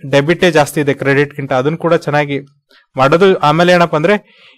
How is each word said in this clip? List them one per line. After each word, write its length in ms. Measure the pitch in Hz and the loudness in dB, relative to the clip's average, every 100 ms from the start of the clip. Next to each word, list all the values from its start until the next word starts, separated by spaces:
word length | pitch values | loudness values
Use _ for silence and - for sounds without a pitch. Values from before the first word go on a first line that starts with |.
| 139 | -2
ಡೆಬಿಟೇ 400 | 143 143 170 180 | 0 0 0 2
ಜಾಸ್ತಿ 300 | 156 143 - | 2 0 0
ಇದೆ 120 | 143 | -4
ಕ್ರೆಡಿಟ್ 420 | 139 135 135 147 - | -2 0 0 0 -4
ಗಿಂತ, 180 | 139 | -4
ಅದನ್ನ 220 | 131 135 165 | -2 -2 -2
ಕೂಡ 180 | 170 | -2
ಚೆನ್ನಾಗಿ 460 | 165 160 147 143 139 139 _ _ _ _ 139 | -2 0 -4 -2 -6 -10 _ _ _ _ -2
ಮಾಡೋದು. 400 | 135 170 196 185 | 0 4 2 2
ಆಮೇಲೆ 360 | 147 156 175 | 0 2 2
ಏನಪ್ಪ 220 | 180 170 160 | 2 2 0
ಅಂದ್ರೆ 460 | 170 208 - _ - | 0 -2 -4 _ -20